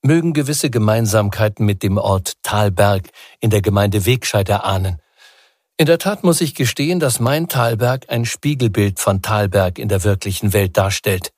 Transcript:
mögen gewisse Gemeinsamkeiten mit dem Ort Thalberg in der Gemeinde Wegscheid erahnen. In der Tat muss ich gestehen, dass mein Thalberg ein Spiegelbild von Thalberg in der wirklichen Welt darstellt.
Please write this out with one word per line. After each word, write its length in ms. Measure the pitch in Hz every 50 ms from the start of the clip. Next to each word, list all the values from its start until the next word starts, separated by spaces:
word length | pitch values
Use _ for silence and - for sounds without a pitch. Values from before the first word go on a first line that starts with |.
mögen 320 | - 139 160 170 165 170 156
gewisse 360 | 151 143 135 151 - - 151
Gemeinsamkeiten 960 | 110 117 107 107 110 117 117 104 101 110 104 101 - - 110 104 101 - 110
mit 180 | 104 101 92 -
dem 140 | 98 95
Ort 360 | 107 - 107 98 92 90 - - _
Thalberg 680 | - - - 104 107 101 90 90 101 101 101 92 90 - _ - - - - _
in 100 | - 110
der 120 | 107 104
Gemeinde 440 | 92 104 98 98 101 101 101 107 92
Wegscheid 440 | 113 127 120 - - - 107 98 -
erahnen. 520 | 101 95 - 95 98 95 92 95 87 78 _ _ _ _ - - _ _ _ _ _ _ _ _ _
In 80 | - 160
der 120 | 147 170
Tat 260 | 165 - 190 208 202 -
muss 180 | 180 160 -
ich 140 | 170 147 -
gestehen, 440 | - 131 117 - - 139 160 180 180
dass 200 | 156 127 117 -
mein 280 | 117 123 143 156 170
Thalberg 600 | 170 - 135 117 117 117 104 123 123 131 131 - -
ein 160 | 123 117 117
Spiegelbild 760 | 117 - - - 147 151 131 127 110 95 107 101 101 92 -
von 220 | - 101 98 95
Thalberg 580 | - - 107 104 104 95 92 101 95 90 92 -
in 80 | -
der 160 | 110 104 95 90
wirklichen 480 | 104 98 95 - 101 95 - - 101
Welt 240 | 95 104 98 90 -
darstellt. 560 | 104 95 98 98 - - 107 95 92 - - _